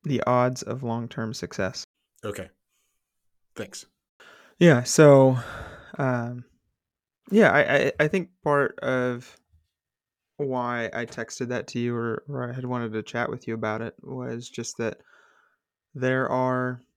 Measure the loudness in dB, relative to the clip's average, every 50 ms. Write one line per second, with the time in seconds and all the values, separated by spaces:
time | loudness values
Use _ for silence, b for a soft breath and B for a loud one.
0 | _ -2 -2 -2 0 2 2 2 2 2 -2 -4 -8 -8 -8 -8 -6 -6 -6 -6
1 | -6 -8 -8 -8 -8 -8 -8 -10 -10 -10 -6 -6 -6 -6 -6 -8 -14 _ _ _
2 | _ _ _ _ -12 -10 -10 -10 -12 -16 _ _ _ _ _ _ _ _ _ _
3 | _ _ _ _ _ _ _ _ _ _ _ -14 -14 -14 -14 -20 -20 _ _ _
4 | _ _ _ b b b b b b b b b 6 6 6 6 2 0 6 8
5 | 10 10 10 10 8 6 4 2 -4 B B B B B B B B B B -4
6 | -4 -2 -2 -4 -4 -8 -10 -12 -16 _ _ _ _ _ _ _ _ _ _ _
7 | _ _ _ _ _ 0 4 6 6 8 6 6 4 4 4 2 2 2 2 0
8 | 0 0 0 -2 -4 -4 _ _ _ 0 2 2 2 0 -2 -4 -4 -2 -2 0
9 | 0 -2 -4 -6 -10 -16 -20 _ _ _ _ _ _ _ _ _ _ _ _ _
10 | _ _ _ _ _ _ _ _ -6 -4 -4 -4 -2 -2 -4 -4 -4 -4 -6 -6
11 | -8 -8 -8 -12 -10 -10 -8 -8 -6 -6 -6 -6 -6 -6 -6 -4 -4 -2 -2 -2
12 | -4 -4 -4 -6 _ -8 -8 -8 -8 -8 -8 -8 -8 -6 -6 -4 -4 -4 -6 -6
13 | -8 -6 -6 -4 -4 -4 -6 -8 -8 -8 -8 -6 -4 -4 -4 -6 -8 -10 -12 _
14 | -16 -14 -12 -12 -10 -10 -10 -10 -12 -12 -12 -12 -12 -12 -8 -6 -6 -6 -6 _
15 | b b b b b b b b b b b b b b _ _ _ _ _ -4
16 | -2 0 0 0 0 -2 0 0 0 0 0 -2 -2 -4 -6 -10 _ _ _